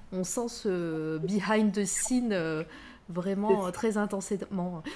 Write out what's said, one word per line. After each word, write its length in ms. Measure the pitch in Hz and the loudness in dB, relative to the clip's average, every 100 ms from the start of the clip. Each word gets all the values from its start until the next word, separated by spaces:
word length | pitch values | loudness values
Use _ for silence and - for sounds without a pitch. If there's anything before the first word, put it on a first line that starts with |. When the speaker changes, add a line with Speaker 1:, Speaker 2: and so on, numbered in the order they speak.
| - | -6
Speaker 1:
on 120 | 185 | -4
sent 240 | 180 247 233 | -2 -2 -2
ce 680 | - 208 180 170 160 156 160 | -2 0 0 0 -2 -2 -2
behind 520 | 170 208 202 220 214 | 0 0 4 4 4
the 120 | 208 196 | 2 0
scene, 460 | - - 247 240 | 0 2 2 2
euh, 300 | 190 160 156 165 - - - - | 2 0 -2 -4 -10 -18 -18 -8
vraiment, 560 | 175 190 196 208 202 185 | -2 0 2 4 4 2
Speaker 2:
C'est 20 | |
Speaker 1:
euh, 40 | |
très 260 | - 220 208 | 0 2 2
intensément. 840 | 202 196 - 196 - 190 180 165 262 | 0 -2 -2 -4 -2 -2 -2 -4 -8